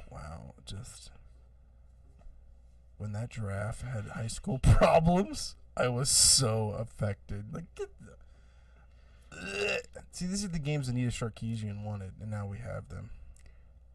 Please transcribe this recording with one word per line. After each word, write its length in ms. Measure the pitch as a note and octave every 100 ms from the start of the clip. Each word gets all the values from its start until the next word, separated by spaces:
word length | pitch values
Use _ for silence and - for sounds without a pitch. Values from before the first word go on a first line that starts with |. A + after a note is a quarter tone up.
<laughs> 100 | -
wow, 440 | - D#2 E2 A#1 -
just 460 | - F#2+ - - - - - - - - - - - - - - - - - - - - - -
when 160 | G#2+
that 180 | G#2 A#2+
giraffe 520 | - G2+ G2 G#2+ A#2
had 220 | B2 A#2 G#2
high 140 | - A2+
school 300 | - G3 C3
<laughs> 40 |
problems, 920 | - - G3 E3 E3 F3+ D4+ C#4+ - - - -
I 120 | B2+
was 200 | B2 C3+
so 680 | - - - A2+ A2 G#2+ G2
affected. 760 | A2+ - G2+ G2 - G2+ G#2+
Like, 120 | - E3
get 140 | - G4+ -
the, 120 | - - - - - - - - - - - - - -
ugh. 440 | F2+ G2 G3+ G3 - - -
See, 140 | - F3+
these 180 | G3+
are 40 | G#3
the 120 | E3
games 280 | C#3+ D3+ B2+
Anita 220 | B2 B2
Sarkeesian 720 | - A#2 - A2+ A2+ G#2+ G2+
wanted, 280 | G#2+ G2+ F#2+ -
and 100 | G#2+
now 160 | G#2 G2+
we 120 | G2+
have 300 | G#2 G2+ G2+
them. 220 | F#2+ G#2+ - - - - - - - -